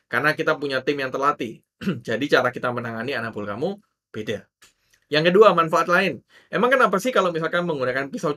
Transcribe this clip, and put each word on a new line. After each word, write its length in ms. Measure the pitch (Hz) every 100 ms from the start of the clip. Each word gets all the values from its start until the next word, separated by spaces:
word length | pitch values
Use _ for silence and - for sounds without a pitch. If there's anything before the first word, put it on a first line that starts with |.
| _
Karena 240 | 117 147
kita 240 | 151 156 151
punya 240 | 143 131
tim 160 | 131 143
yang 160 | 135
terlatih. 480 | 131 139 147 127 - _ -
<clears throat> 240 | - 135 120
Jadi 180 | 113 143
cara 240 | 147 123
kita 240 | 135 131
menangani 400 | 120 117 113 123
anak 160 | 127 113
bul 160 | 107 104
kamu 320 | 101 165 202 _ _ _
beda. 320 | - 110 101 - _ - _ _ _ -
Yang 240 | 147 165
kedua, 160 | 190 214 170
manfaat 320 | 160 165 170
lain. 320 | 175 190 127 _ _ _
Emang 160 | 165 240
kenapa 320 | 262 240 190
sih 80 | 254
kalau 240 | 214 185
misalkan 320 | 165 160 175 175
menggunakan 480 | 147 127 127 139
pisau 160 | 202 165